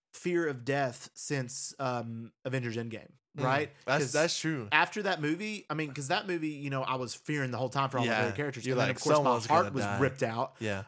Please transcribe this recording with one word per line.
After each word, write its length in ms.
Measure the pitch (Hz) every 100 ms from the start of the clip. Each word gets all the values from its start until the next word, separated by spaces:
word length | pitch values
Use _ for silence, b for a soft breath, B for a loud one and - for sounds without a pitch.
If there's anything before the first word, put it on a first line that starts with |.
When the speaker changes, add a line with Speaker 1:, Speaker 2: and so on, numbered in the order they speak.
| _
Speaker 1:
fear 340 | - 180 175 165
of 160 | 131
death 460 | 120 139 135 113 -
since, 600 | - - 139 127 - - -
um, 520 | 135 123 117 113 117 _ 131
Avengers 300 | 131 120 113
Endgame, 340 | 117 110 - _ _ -
Speaker 2:
Mm. 80 | 131
Speaker 1:
right? 260 | 135 151 B -
Speaker 2:
That's, 180 | 143
Speaker 1:
'Cause 80 | 135
Speaker 2:
that's 260 | 143 165 -
true. 280 | 160 151 104
Speaker 1:
after 280 | 151 170 214
that 180 | 196 170
movie, 440 | 147 165 214 208 -
I 40 |
mean, 200 | 156 156
'cause 160 | 139 135
that 180 | 185 202
movie, 220 | 175 156
you 200 | 147 143
know, 140 | 135
I 120 | 127 131
was 200 | 123 -
fearing 360 | - 151 131
the 60 | 127
whole 120 | 131
time 200 | 139 135
for 80 | 131
all 80 | 120
Speaker 2:
Yeah. 140 | 110
Speaker 1:
the 40 | 107
other 80 | 98
characters. 300 | 147 131 117
Speaker 2:
You're 80 |
Speaker 1:
And 80 | 127
then, 60 | 107
Speaker 2:
like, 80 | -
Speaker 1:
of 40 |
course, 100 | 151
my 100 | 151
Speaker 2:
"Someone's 220 | 139 120 110
Speaker 1:
heart 180 | 160 202
Speaker 2:
gonna 80 | 135
Speaker 1:
was 100 | 101
Speaker 2:
die." 140 | 101
Speaker 1:
ripped 220 | 135 135
out, 340 | 120 113 135 -
Speaker 2:
Yeah. 240 | 110 98